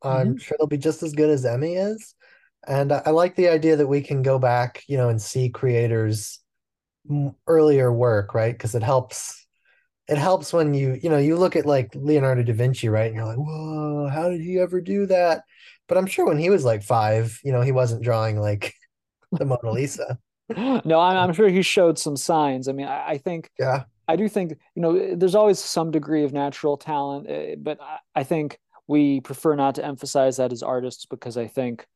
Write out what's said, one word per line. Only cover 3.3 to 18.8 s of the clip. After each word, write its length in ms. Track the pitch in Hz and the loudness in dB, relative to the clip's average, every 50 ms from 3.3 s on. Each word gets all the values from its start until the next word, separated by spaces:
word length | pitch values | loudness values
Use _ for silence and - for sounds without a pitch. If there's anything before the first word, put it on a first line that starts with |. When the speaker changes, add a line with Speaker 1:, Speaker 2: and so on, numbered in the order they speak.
| - | 2
Speaker 1:
the 120 | - 180 175 | 2 4 4
idea 280 | 165 156 151 160 160 | 4 4 4 4 4
that 100 | 147 147 | 4 4
we 140 | 135 143 143 | 2 2 -2
can 220 | 139 - 147 135 | -2 -2 -2 0
go 160 | 127 135 135 131 | 2 2 2 2
back, 440 | 127 123 120 123 123 123 - - - - | 2 2 2 2 0 -2 -6 -14 -10 -6
you 80 | 143 | -2
know, 120 | 131 123 120 | 0 0 0
and 120 | 113 110 | 0 -2
see 300 | 101 - - 131 127 123 | -4 -4 -4 -2 -2 -2
creators' 920 | 123 - - 127 120 117 120 113 117 113 110 110 107 104 104 - - - _ _ _ _ _ _ _ _ _ _ _ _ _ 147 | -2 -2 -2 0 2 2 2 2 0 0 0 0 -2 -4 -6 -10 -16 -18 _ _ _ _ _ _ _ _ _ _ _ _ _ -6
m-, 240 | 147 147 143 139 - _ _ | -4 -2 -2 -4 -6 _ _
earlier 460 | - 165 160 151 151 143 135 127 123 | 2 4 6 6 6 6 4 4 2
work, 420 | 120 120 123 120 110 104 101 - - | 2 2 2 2 2 2 0 0 -2
right? 240 | 117 110 117 120 - | 0 0 0 -2 -4
'Cause 160 | - 113 113 | -6 -4 -4
it 80 | 113 | -2
helps, 640 | 110 123 135 131 127 - - - - - - - _ _ _ _ _ _ _ _ _ _ _ _ _ - | 0 0 0 0 0 -2 -10 -12 -12 -14 -16 -18 _ _ _ _ _ _ _ _ _ _ _ _ _ -4
it 100 | 151 143 | -2 0
helps 340 | 143 185 185 - 147 - | 2 2 2 0 0 -2
when 220 | - 170 156 147 143 | 0 0 2 2 0
you, 200 | 139 139 131 127 127 | 0 0 -2 -2 -2
you 80 | - 170 | -2 0
know, 80 | 156 143 | 2 2
you 180 | 143 151 165 | 4 2 2
look 200 | 170 185 180 - | 2 2 2 2
at, 100 | 170 139 | 0 2
like, 280 | 147 143 135 127 - - | 2 2 2 0 -2 -8
Leonardo 480 | 139 135 147 151 143 135 135 131 123 | -6 0 2 2 4 4 2 2 2
da 100 | 120 120 113 | 0 0 0
Vinci, 340 | 110 123 127 131 - - 113 | 0 0 0 0 0 -2 0
right? 180 | 107 110 113 | 0 0 0
And 100 | 113 113 | -2 -4
you're 100 | 110 110 | -6 -6
like, 120 | 110 113 127 | -6 -6 -6
"Whoa, 680 | 151 151 156 156 156 156 156 151 151 151 147 147 147 139 | -8 -8 -8 -10 -10 -8 -6 -6 -6 -4 -4 -4 -4 -4
how 200 | 139 156 170 180 | -4 -2 -2 -2
did 100 | 180 165 | -2 -4
he 180 | 160 175 185 185 | -6 -4 0 0
ever 220 | 180 175 180 180 | 0 0 -2 -6
do 260 | 170 185 196 202 202 | -4 -2 -2 -2 2
that?" 380 | 190 190 180 175 170 160 156 - _ _ _ - - - _ _ - | 2 2 4 4 2 2 0 -4 _ _ _ -20 -20 -20 _ _ 0
But 100 | 175 185 | 2 2
I'm 80 | 190 | 2
sure 200 | 190 - - 359 | 0 0 0 2
when 120 | 208 160 147 | 2 2 2
he 120 | 160 180 | 4 4
was, 140 | 208 175 135 | 2 4 4
like, 180 | 120 113 104 | 2 0 0
five, 560 | 104 - 123 113 107 107 110 113 113 113 - - - | 0 0 0 2 2 2 2 0 0 -2 -6 -6 -4
you 80 | 139 | -2
know, 100 | 127 123 | 0 0
he 100 | 123 135 | 2 2
wasn't 300 | 131 127 127 117 117 113 117 | 2 2 2 0 -2 -2 -2
drawing, 360 | 123 117 110 110 110 107 107 | -2 0 0 0 -2 -2 -2
like, 340 | 104 104 104 101 - - - _ | -2 -2 -2 -4 -6 -10 -12 _